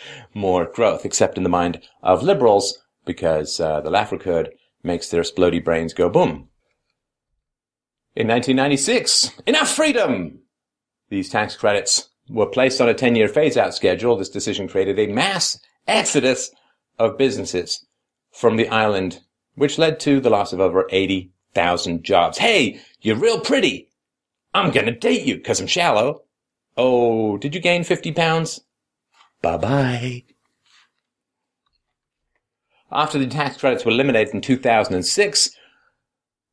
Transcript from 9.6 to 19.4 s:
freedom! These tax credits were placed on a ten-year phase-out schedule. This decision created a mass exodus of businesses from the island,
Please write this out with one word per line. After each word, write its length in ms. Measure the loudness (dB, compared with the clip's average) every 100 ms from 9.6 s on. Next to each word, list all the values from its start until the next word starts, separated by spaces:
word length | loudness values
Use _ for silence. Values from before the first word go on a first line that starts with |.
| 2
freedom! 640 | 0 0 2 0 -2 -6 -12 _ _ _ _ _ _ -8
These 220 | -6 -4
tax 260 | -2 -2 -2
credits 540 | 0 0 0 -2 -4 _ -8
were 180 | -2 -2
placed 340 | 2 0 2
on 80 | 2
a 60 |
ten-year 320 | 2 2 2 2
phase-out 480 | 2 0 2 0
schedule. 420 | 0 0 0 0 0
This 120 | -2
decision 400 | -6 -6 -6 -4
created 320 | -2 0 0
a 120 | -2
mass 460 | 0 -2 -2 -4 -6 _ _ -2
exodus 640 | 0 0 0 2 0 -4 _ _ _ _ -2
of 220 | 0 2
businesses 680 | 0 0 -6 -6 -4 -8 _ _ _ _ _
from 260 | -2 0 2
the 120 | 0
island, 520 | 2 0 0 -2 -8 _ _